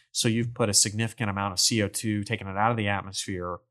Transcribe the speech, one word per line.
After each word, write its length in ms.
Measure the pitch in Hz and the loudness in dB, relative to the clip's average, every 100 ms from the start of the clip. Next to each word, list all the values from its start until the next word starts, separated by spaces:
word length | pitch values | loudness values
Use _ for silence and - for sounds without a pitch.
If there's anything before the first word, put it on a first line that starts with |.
| _ | _
So 160 | - 120 | 0 2
you've 260 | 117 117 | 2 0
put 140 | 120 107 | 0 2
a 40 | |
significant 580 | 98 113 107 113 - 107 | 4 2 0 -2 -2 -4
amount 240 | 98 101 | -2 -2
of 40 | 90 | 2
C 240 | - 113 | 2 2
O 60 | 98 | 0
two, 340 | - 110 104 | 0 -2 -2
taken 240 | 101 110 98 | -2 -4 -4
it 100 | 95 | 2
out 140 | 110 | 2
of 60 | 113 | 2
the 100 | 101 | 0
atmosphere, 720 | 98 92 - - 90 87 87 _ | -2 -4 -8 -6 -6 -6 -8 _